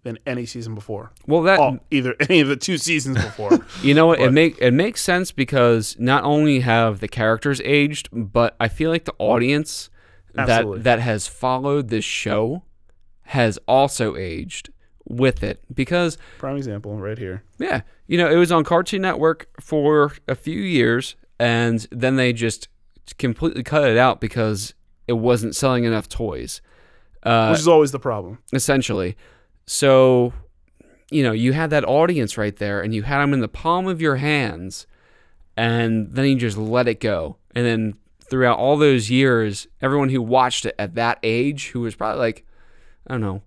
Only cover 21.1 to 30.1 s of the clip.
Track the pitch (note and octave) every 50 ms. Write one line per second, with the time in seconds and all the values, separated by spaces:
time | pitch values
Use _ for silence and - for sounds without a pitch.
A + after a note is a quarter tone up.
21.1 | - _ _ _ _ - A#2 A#2+ A#2 A#2 A#2+ A#2 A2+ A2+ A2 - - A#2+ B2 C3
22.1 | C3 C3+ B2+ B2 A#2+ A2+ A#2 A2+ - - - _ _ _ _ _ _ - - -
23.1 | - - - B2+ A2+ - E3 E3+ - - A#2+ - D#3 D#3 D3 B2+ A2 A#2 B2+ C3
24.1 | A2 - - G#2 - A#2+ A2 A2 G#2+ G2 G#2+ - - _ _ _ _ _ _ -
25.1 | A#2+ A2+ A2 B2 B2 A2+ A#2 A2+ - - - C3 B2+ B2 A#2+ A#2 A2+ G#2+ B2 -
26.1 | - - A#2 G#2 D#2+ B1+ A#1 - - - _ _ _ _ _ _ _ _ _ _
27.1 | - - - A#2 A#2 A2+ A2+ A2 - D#3 D3+ E3+ E3+ D#3 D3+ C3+ C3+ C#3 - C3+
28.1 | A2+ G#2 F2+ F2 G#2+ - _ - - C3 - - C#3 C3+ B2+ - G#2 F2+ F#2 F2
29.1 | G#2+ - - - _ _ _ _ _ _ _ - - - C#3+ C#3 C3 C3 C3 C3